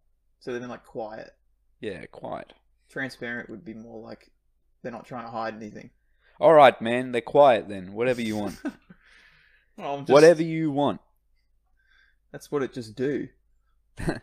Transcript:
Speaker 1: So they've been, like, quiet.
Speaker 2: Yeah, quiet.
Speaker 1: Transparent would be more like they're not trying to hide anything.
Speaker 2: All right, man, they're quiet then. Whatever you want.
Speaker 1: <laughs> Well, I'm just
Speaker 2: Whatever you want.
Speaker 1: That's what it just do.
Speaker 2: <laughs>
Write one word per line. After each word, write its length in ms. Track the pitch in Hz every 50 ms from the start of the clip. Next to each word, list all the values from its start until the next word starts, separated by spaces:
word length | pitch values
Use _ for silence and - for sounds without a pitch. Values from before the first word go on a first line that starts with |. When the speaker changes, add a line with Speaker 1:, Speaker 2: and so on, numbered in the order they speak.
| _ _ _ _ _ _ _ _
Speaker 1:
So 120 | - 135
they've 80 | 123 120
been, 100 | 123 123
like, 160 | 117 117 -
quiet. 460 | - - 127 110 107 110 120 - - - _ _ _ _ _ _ _ _ _
Speaker 2:
Yeah, 260 | - 107 92 78 - -
quiet. 460 | - - - 113 - - - - - _ _ _ _ _ _ _
Speaker 1:
Transparent 600 | - 139 135 127 - - 120 120 120 117 - -
would 140 | 113 101 87
be 100 | 110 110
more 280 | 110 113 117 113 110
like 300 | 113 117 107 - _ _ _ _ _ _ _ _ _ _ _ _
they're 100 | - 127
not 140 | 120 - -
trying 200 | - 135 120 117
to 60 | 117
hide 240 | 120 110 113 113 107
anything. 360 | 107 113 107 113 - - - _ _ _ _ _ _ _ _ _ -
Speaker 2:
All 140 | - 151 165
right, 260 | 151 143 123 - -
man, 300 | 113 117 120 127 127 131
they're 100 | 120 120
quiet 480 | - - - 143 147 139 117 98 76 95
then. 240 | 101 95 92 92 101
Whatever 280 | 107 120 127 123 123
you 160 | 117 110 107 107
want. 200 | 101 98 - - -
Speaker 1:
<laughs> 80 | 294 - - _ - - - _ _ - - - _ _ _ _ _ _ _ _ _ _ -
Well, 160 | - 139 143
I'm 40 | 143
just 100 | 135 -
Speaker 2:
Whatever 320 | 127 147 156 170 170 156 170
you 260 | 165 160 160 160 151
want. 300 | 139 143 143 127 90 - - _ _ _ _ _ _ _ _ _ _ _ _ _ _ _ _ _ _ _ _ _ _ _ _ _ -
Speaker 1:
That's 180 | 143 - -
what 100 | 156 143
it 120 | 131 117 -
just 200 | 135 113 110 107
do. 340 | - 123 147 139 104 - - - _ _ _ _ _ _
Speaker 2:
<laughs> 340 | _ _ _ _ _ _ - - - - -